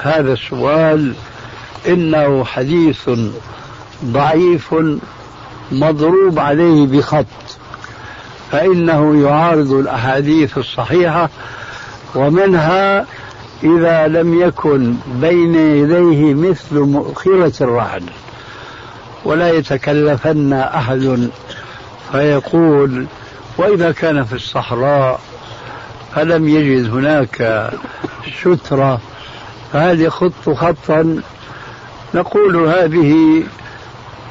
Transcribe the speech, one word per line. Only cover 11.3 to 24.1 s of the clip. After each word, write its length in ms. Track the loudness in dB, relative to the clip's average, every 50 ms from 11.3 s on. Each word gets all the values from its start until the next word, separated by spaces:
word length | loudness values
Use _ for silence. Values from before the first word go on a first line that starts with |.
| -4 -8 -18 -16 -16 -16 -16 -16 -16 -16 -16 -18 -18 -18 -14 -8 -4
ومنها 920 | 0 0 2 4 4 4 4 4 2 2 2 2 2 2 2 2 0 -2 -4 -10 -18 -18 -18 -18 -18 -20 -20 -10 -2 2
إذا 440 | 2 4 4 4 4 4 4 2 2
لم 340 | 2 2 2 2 2 2
يكن 540 | 2 2 0 0 0 2 2 2 2 0 -2 -2 -6 -8 -4 -2
بين 340 | 0 2 4 4 4 4 4
يديه 760 | 4 4 4 4 4 4 4 4 4 4 4 4 4 4 4 2
مثل 460 | 2 2 0 0 -2 -4 -4 0 0
مؤخرة 840 | 2 2 2 0 -2 -4 -6 -4 0 2 2 4 2 2 0 0 0
الرحل، 400 | 0 0 0 -2 -4 -6 -10 -10 -12 -14 -16 -18 -20 -20 -20 -20 -20 -20 -20 -20 -20 -20 -20 -20 -20 -20 -20 -20 -20 -16 -8 -4
ولا 260 | -2 0 0 2 2
يتكلفن 1000 | 2 2 0 -2 -4 -4 -2 0 0 2 2 2 2 0 0 0 0 2 2 2 0
أحد 760 | 0 -2 -2 -2 -4 -2 -2 -2 0 0 0 0 0 -2 -2 -4 -8 -18 -20 -18 -18 -18 -18 -18 -20 -20 -20 -20 -20 -10 -4
فيقول: 960 | -2 0 2 2 2 0 -2 0 2 2 4 4 4 4 4 2 0 -4 -8 -10 -12 -18 -20 -20 -20 -20 -20 -12 -6 -2
"وإذا 340 | 0 2 2 2 2 0
كان 320 | -2 -2 -2 -2